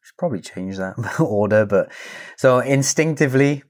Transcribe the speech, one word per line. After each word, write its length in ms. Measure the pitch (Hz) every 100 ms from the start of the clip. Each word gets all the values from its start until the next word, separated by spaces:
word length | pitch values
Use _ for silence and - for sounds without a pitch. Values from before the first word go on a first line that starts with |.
Should 160 | _ _
probably 220 | 175 107
change 380 | - - 92 95
that 180 | 95 95 107
<laughs> 100 | -
order, 460 | - 101 104 107 104
but 260 | 98 - - - - - -
so 220 | 131 127
instinctively 1040 | 123 139 135 - 156 151 147 131 143 147